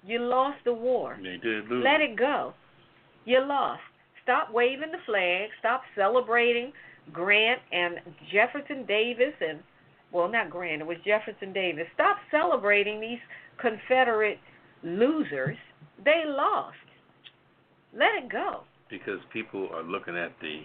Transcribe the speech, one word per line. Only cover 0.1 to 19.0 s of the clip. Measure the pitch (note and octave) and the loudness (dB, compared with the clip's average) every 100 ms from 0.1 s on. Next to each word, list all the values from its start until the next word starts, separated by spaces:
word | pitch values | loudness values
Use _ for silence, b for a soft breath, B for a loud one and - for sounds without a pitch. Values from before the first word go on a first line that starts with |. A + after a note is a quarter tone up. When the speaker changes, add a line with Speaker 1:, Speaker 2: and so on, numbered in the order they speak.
| A#3 | -4
Speaker 1:
lost | A#3+ B3+ C4+ C#4+ | 0 2 2 0
the | A#3+ | -2
war. | A#3 A#3+ B3 C3 G#2 | 0 0 0 -2 -8
Speaker 2:
They | F#2 F2+ | -8 -4
did | A2+ A2 G#2+ | -2 -2 -2
lose. | B2 | 0
Speaker 1:
Let | B3+ D4+ | 2 2
it | D4 G#3 | 2 0
go. | B3+ B3+ B2+ - _ _ _ _ _ _ | 0 0 -4 -10 _ _ _ _ _ _
You | G#3+ B3+ | 2 2
lost. | C#4 C#4 F3 A#2+ - _ _ - | 4 0 -2 -4 -12 _ _ -10
Stop | - C4 - | 0 0 2
waving | A3+ A#3+ C4+ D#4+ | 2 2 0 -8
the | F4+ D4+ | -10 -2
flag. | G3+ F3+ F3+ G#3+ - | 0 2 0 -4 -4
Stop | A3 B3+ - - | -2 -2 -4 0
celebrating | G3 B3 A3 A#3 A#3 A#3+ B3 B B B - | 4 4 4 4 4 2 -2 B B B -16
Grant | D#3 F#3 G#3 A3 B3+ - | -6 2 4 4 0 -2
and | F3 F3 F3 F3 D3+ D3+ | -2 -2 -4 -14 -20 -2
Jefferson | F#3+ A#3+ C#4+ C#4+ D4 G3 | 2 2 0 -8 -10 -2
Davis | G#3 A#3 A#3 C4 D4 | 0 0 0 0 0
and, | E3 D3+ - b b b _ | -6 -6 -14 b b b _
well, | F3 F3 | -2 0
not | A3+ F#3 | 0 -2
Grant, | F3 F3+ D3+ | -6 -6 -6
it | D#3 | -6
was | E3+ | -6
Jefferson | F#3+ G#3+ G#3+ G#3 G3 | 0 0 0 -12 -8
Davis. | F#3+ F#3 D3+ E3 | -2 -2 -2 -8
Stop | - E4+ G4+ - | 0 2 2 0
celebrating | D4+ F4 C#4 G3+ G3+ G3+ G#3+ | 0 2 2 4 4 4 -2
these | A3 A#3+ - B B - | -8 -10 -12 B B -4
Confederate | A#3+ G#3+ - B3+ B3 A3 G#3+ G#3 b b b b | -2 -2 2 4 4 4 0 -2 b b b b
losers. | E3 F3+ B3 D#4+ A#3 C#3 C3 A#3 - _ - - | -6 2 2 2 -2 -2 -4 -6 -14 _ -20 -2
They | G#3 E4 D#4 | 2 2 2
lost. | C#4 E4 G4+ - - - _ _ _ - _ _ _ _ _ _ | 0 0 0 -4 -16 -20 _ _ _ -20 _ _ _ _ _ _
Let | G#3 E4 G#4 | 0 2 2
it | B3+ | -6
go. | G#3+ F4+ - - _ _ | -6 -6 -8 -16 _ _
Speaker 2:
Because | F#2+ | -12